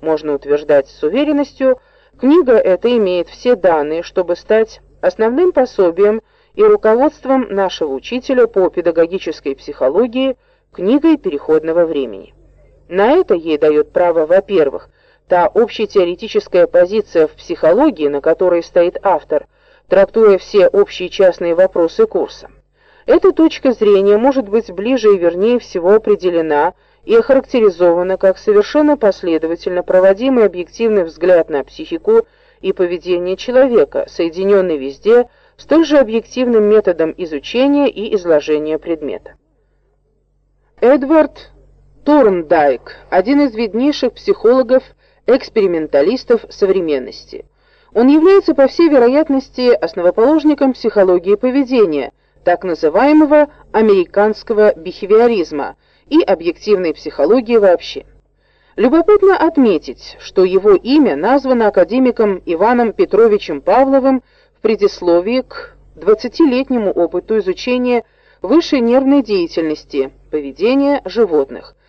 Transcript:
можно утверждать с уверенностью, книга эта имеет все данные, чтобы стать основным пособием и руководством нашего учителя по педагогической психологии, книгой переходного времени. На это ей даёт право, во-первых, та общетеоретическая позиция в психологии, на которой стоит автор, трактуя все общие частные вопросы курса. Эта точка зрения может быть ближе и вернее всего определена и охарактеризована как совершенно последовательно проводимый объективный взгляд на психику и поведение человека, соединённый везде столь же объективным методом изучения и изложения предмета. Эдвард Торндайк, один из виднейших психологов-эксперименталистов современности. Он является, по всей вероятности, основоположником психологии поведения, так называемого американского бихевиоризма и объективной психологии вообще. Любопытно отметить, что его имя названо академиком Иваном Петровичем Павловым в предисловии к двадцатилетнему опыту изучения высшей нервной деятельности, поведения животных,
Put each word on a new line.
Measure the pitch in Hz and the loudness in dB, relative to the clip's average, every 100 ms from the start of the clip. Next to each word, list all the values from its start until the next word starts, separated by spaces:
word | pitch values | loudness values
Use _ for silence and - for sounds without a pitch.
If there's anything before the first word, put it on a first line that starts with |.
можно | 160 156 151 | -4 -4 -4
утверждать | 143 139 147 151 143 - | -6 -4 -4 0 0 0
с | - | -6
уверенностью, | 151 220 294 285 277 - 262 247 _ _ _ _ | -4 -2 -2 -2 -4 -4 -2 -2 _ _ _ _
книга | 254 330 269 | 2 2 4
эта | 220 180 180 233 240 | 2 2 0 0 0
имеет | 196 180 165 | 0 -2 -6
все | - 247 226 | -6 -2 0
данные, | 180 160 147 160 | 0 0 -2 -6
чтобы | 170 - 175 175 | -6 -6 -4 -6
стать | - 220 220 - _ _ | -2 -2 -2 -8 _ _
основным | 185 - 226 254 359 | -6 -2 -2 0 0
пособием | 320 254 - 180 165 202 220 - _ _ | 0 -2 0 0 2 0 -2 -8 _ _
и | - | 0
руководством | 214 208 220 226 294 - 262 269 247 | 2 2 2 2 0 -2 -2 -2 -2
нашего | 196 190 - 151 | -4 -4 -4 -6
учителя | 135 - 254 - 254 233 | -8 -8 -8 -4 0 0
по | 196 175 | 0 -2
педагогической | 180 170 165 165 185 180 151 143 135 | -2 -2 0 -2 -4 -10 -10 -10 -10
психологии, | - 147 131 170 247 247 269 254 _ _ _ | -12 -6 -2 0 -2 -2 -4 -6 _ _ _
книгой | - 185 277 320 294 | -8 -2 0 2 0
переходного | 190 143 - 156 160 165 165 | -2 -6 -2 -2 0 0 0
времени. | 151 123 95 - _ _ _ _ _ - | -2 -6 -10 -20 _ _ _ _ _ -8
На | 175 214 | -2 0
это | 330 - | 2 0
ей | 175 160 151 | -2 -2 -2
даёт | 156 151 147 | 0 0 -2
право, | 208 175 165 156 | -2 0 0 0
во-первых, | 185 196 190 139 - - _ _ _ - | 0 0 0 -2 -4 -14 _ _ _ -4
та | 175 165 | -2 0
общетеоретическая | - 233 - 208 202 175 175 220 214 - 180 170 | 0 -2 -4 -4 -2 -2 -4 -6 -6 -2 0 2
позиция | 175 175 220 - 170 156 | 2 0 -2 -2 -2 -2
в | |
психологии, | - - 165 123 208 302 202 147 | -4 -12 -2 0 2 0 0 -4
на | 143 | -2
которой | 160 165 185 175 | -2 0 0 -2
стоит | 165 180 175 - | -2 0 0 -2
автор, | 196 175 - 151 - _ _ _ - | -2 -2 -2 -6 -6 _ _ _ -2
трактуя | 185 196 226 214 190 | 0 2 2 2 2
все | - 202 175 | 0 2 2
общие | 202 202 - 180 | 2 -2 -4 -8
частные | - 190 - 170 | 0 0 0 -2
вопросы | 170 190 180 165 - 220 | 0 0 0 -2 0 -2
курса. | 180 135 - - _ _ _ _ _ - | -2 -6 -10 -20 _ _ _ _ _ 0
Эта | 330 381 | 2 2
точка | - 320 - 269 | 2 0 0 -4
зрения | 226 208 196 196 208 | 0 2 2 2 2
может | 262 269 202 | 0 -2 -2
быть | 220 214 | -4 -4
ближе | 175 214 262 214 | -8 -4 0 2
и | 196 | 2
вернее | 170 175 214 247 | 0 0 0 -2
всего | - 180 170 214 | -4 -4 0 2
определена | 214 202 180 170 160 147 160 - _ _ | 2 -2 -2 -2 -2 -2 -2 -6 _ _
и | - 226 | -2 0
охарактеризована | 220 269 - 254 214 165 175 170 180 190 | 2 0 0 0 0 2 0 0 -2 -2
как | 196 190 | -2 0
совершенно | - 202 202 294 302 294 | 0 0 0 0 0 0
последовательно | 208 190 180 160 160 170 - 180 | -2 -2 -4 -4 -4 -6 -6 -6
проводимый | 175 185 190 196 262 247 208 | -2 2 2 2 0 0 0
объективный | 180 165 - 233 208 | -2 -12 -4 -2 0
взгляд | 165 156 - 170 160 | -2 -2 2 2 0
на | 147 | -6
психику | - - - 165 - 226 - _ _ _ | -8 -14 -12 -6 0 0 0 _ _ _
и | 190 | -8
поведение | 190 180 175 175 175 180 185 | -4 -4 -6 -6 -4 -4 -8
человека, | - 247 269 226 139 - - | -2 0 2 2 0 -2 -8
соединённый | - 170 165 196 202 185 151 | -6 -6 -2 0 0 0 -4
везде | 135 139 202 240 247 _ _ - | -8 -6 0 2 0 _ _ -16
столь | - 302 311 | 0 0 2
же | 294 | 2
объективным | 226 226 - 247 247 226 | 2 -2 -4 -4 0 2
методом | 208 214 208 165 160 - | 2 2 0 -2 -4 -6
изучения | 175 151 - 233 277 285 277 | -10 -10 -6 -2 0 0 0
и | - 220 202 | -4 -6 -4
изложения | 175 151 156 151 151 156 | 0 0 0 -4 -4 -6
предмета. | 170 160 147 90 - _ _ _ _ _ _ _ _ _ _ _ _ _ _ _ | -6 -8 -8 -12 -16 _ _ _ _ _ _ _ _ _ _ _ _ _ _ _
Эдвард | 233 285 269 311 302 - - _ _ _ _ _ - | 2 2 2 2 0 -4 -20 _ _ _ _ _ 0
Торндайк, | 294 226 180 156 170 147 120 - - - | 2 2 0 0 0 2 0 -6 -20 -4
один | - 202 285 | -2 0 0
из | 285 | 0
виднейших | 214 226 214 277 285 247 | -2 -6 -2 -2 -2 -6
психологов-эксперименталистов | - - 190 214 254 233 262 - _ _ _ - 254 - 233 196 170 156 143 156 247 - 233 - | -4 -4 0 2 2 2 0 -2 _ _ _ -2 -2 -2 -2 -2 -2 -2 0 0 -2 -2 -2 -4
современности. | - 196 190 165 139 117 - - - - _ _ _ _ | -4 -2 0 -2 -4 -6 -16 -20 -20 -20 _ _ _ _
Он | 208 254 | 0 4
является, | 302 330 392 359 277 | 4 4 4 2 2
по | 269 | 2
всей | - 339 | 2 2
вероятности, | 285 233 277 311 269 - - 247 | 4 4 2 0 -2 -6 -2 0
основоположником | 240 165 - 175 180 247 311 294 285 269 | 0 -2 -2 -2 2 2 2 0 0 -2
психологии | 247 226 208 190 175 175 202 | -2 -2 0 2 2 0 -2
поведения, | 254 262 247 254 190 147 123 - _ _ | 0 -2 0 0 0 -2 -8 -12 _ _
так | - 175 | -4 -2
называемого | 190 160 156 175 269 311 302 302 294 - _ | -4 -4 -2 2 2 4 4 2 2 -4 _
американского | - 220 196 175 - 214 214 - 208 214 185 | 0 2 2 0 -2 -2 -2 -4 0 0 0
бихевиоризма | 165 - 185 220 240 220 156 151 113 - _ _ - | -8 -10 0 2 2 0 -4 -8 -10 -14 _ _ -2
и | 302 | 0
объективной | - 175 170 165 - 196 175 | 0 -2 -4 -6 -2 -2 -2
психологии | 147 151 - 147 247 226 233 | -6 -10 -2 0 0 0 2
вообще. | 202 170 - - - _ _ _ _ _ _ - | 2 2 -2 -16 -18 _ _ _ _ _ _ -2
Любопытно | 240 320 330 415 392 370 | 0 2 4 4 4 2
отметить, | 339 330 240 160 - - - - | 0 2 0 0 -6 -18 -20 -20
что | - - 185 | -6 -2 0
его | 190 208 190 | 2 2 2
имя | 226 294 247 143 | 2 0 2 0
названо | 190 277 269 240 214 | -2 -2 0 0 0
академиком | 202 175 247 254 233 214 185 - | 0 0 0 -2 0 -2 -4 -6
Иваном | 165 214 240 226 | -2 0 0 -2
Петровичем | - 175 190 226 208 - 147 | -2 -2 2 2 0 -4 -8
Павловым | 156 220 269 269 262 262 - _ _ _ | -2 0 2 0 0 -2 -6 _ _ _
в | |
предисловии | 220 214 202 - 180 170 185 254 | -4 -2 -2 -2 0 0 0 -4
к | 254 - - _ _ - | -6 -14 -20 _ _ -6
двадцатилетнему | 175 214 247 - 311 247 269 247 196 | -2 -2 -2 0 0 0 -2 -4 -2
опыту | - 170 180 - 220 | -2 -4 -4 -4 -4
изучения | 185 180 - 247 247 240 - _ _ _ | -4 -6 -4 -4 -2 -4 -6 _ _ _
высшей | 185 302 - 277 | -2 0 0 -2
нервной | 233 247 269 285 | 0 2 2 0
деятельности, | 233 202 170 - 160 151 - 143 135 - _ | 0 -2 -2 -4 -4 -6 -8 -6 -6 -10 _
поведения | 156 139 131 214 269 277 285 185 | -8 -8 -4 -2 0 0 -2 -4
животных, | 202 208 151 139 117 - _ | -2 0 0 -4 -8 -20 _